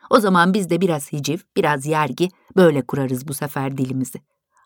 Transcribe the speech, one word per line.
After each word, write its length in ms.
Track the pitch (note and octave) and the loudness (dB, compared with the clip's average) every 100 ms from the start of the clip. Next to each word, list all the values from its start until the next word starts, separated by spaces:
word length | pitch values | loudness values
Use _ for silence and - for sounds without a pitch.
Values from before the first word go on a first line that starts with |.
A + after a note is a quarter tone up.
| - | 0
o 100 | A#3+ | 2
zaman 340 | A3 F#3 F3 | 4 4 4
biz 160 | G3 F3 | 2 0
de 100 | E3+ | 0
biraz 320 | F#3 D#3 - | 0 -2 -6
hiciv, 260 | D3 C#3 E3 - - | -6 -6 -6 -4 -2
biraz 300 | E3 D3 C#3+ | 0 -2 -2
yergi, 420 | D#3 D3 B2+ F3+ - _ - | -2 -2 -2 -4 -4 _ 4
böyle 260 | F3 C#3+ | 4 4
kurarız 460 | B2 C#3 C3 B2+ C#3+ | -2 -4 -2 -4 -6
bu 60 | |
sefer 440 | C#3 D3 C#3+ C3+ C3+ | -8 -8 -6 -6 -4
dilimizi. 400 | C3 C3 B2+ - - _ _ _ | -4 -2 -6 -8 -20 _ _ _